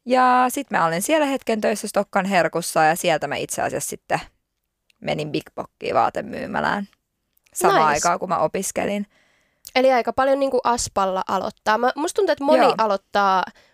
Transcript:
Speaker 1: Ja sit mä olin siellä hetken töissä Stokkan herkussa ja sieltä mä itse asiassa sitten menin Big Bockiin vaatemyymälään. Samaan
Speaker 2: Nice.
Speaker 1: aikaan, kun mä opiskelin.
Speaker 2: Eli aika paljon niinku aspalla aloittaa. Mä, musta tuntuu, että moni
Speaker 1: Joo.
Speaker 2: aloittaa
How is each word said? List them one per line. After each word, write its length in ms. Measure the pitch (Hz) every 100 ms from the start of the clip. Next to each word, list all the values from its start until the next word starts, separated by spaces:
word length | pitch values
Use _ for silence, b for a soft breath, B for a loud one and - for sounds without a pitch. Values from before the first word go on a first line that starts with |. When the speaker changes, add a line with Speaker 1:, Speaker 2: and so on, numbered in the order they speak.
| 240
Speaker 1:
Ja 400 | 254 254 247 254
sit 220 | 285 277
mä 140 | - 165
olin 160 | 165
siellä 240 | 202 311 285
hetken 340 | 269 - 220
töissä 280 | 233 208 208
Stokkan 360 | - 202 202 190
herkussa 580 | 190 160 170 170 -
ja 120 | 156 170
sieltä 300 | 180 151 147
mä 80 | 131
itse 260 | 143 -
asiassa 260 | 135 135 -
sitten 300 | - - 151 - _ _ _ _ _ _ _
menin 300 | 151 151 151
Big 120 | 151 -
Bockiin 400 | - - _ -
vaatemyymälään. 960 | 120 - - - - - - 151 202 202 _ _ _ _ _ _
Samaan 260 | - - 381 156
Speaker 2:
Nice. 20 |
Speaker 1:
aikaan, 240 | 147 170 185
kun 100 | 185
mä 100 | 170
opiskelin. 680 | 156 185 190 - 185 208 202 b b b b b -
Speaker 2:
Eli 180 | 254 262
aika 200 | 254 226
paljon 280 | - 269 277
niinku 200 | 269 254
aspalla 580 | 247 240 - - 190 185 -
aloittaa. 500 | 190 185 - - 220
Mä, 140 | 240 277
musta 200 | 330 -
tuntuu, 160 | 370
että 120 | 294
moni 180 | 285 311
Speaker 1:
Joo. 120 | 202 -
Speaker 2:
aloittaa 680 | 220 196 - 202 196 190 - b b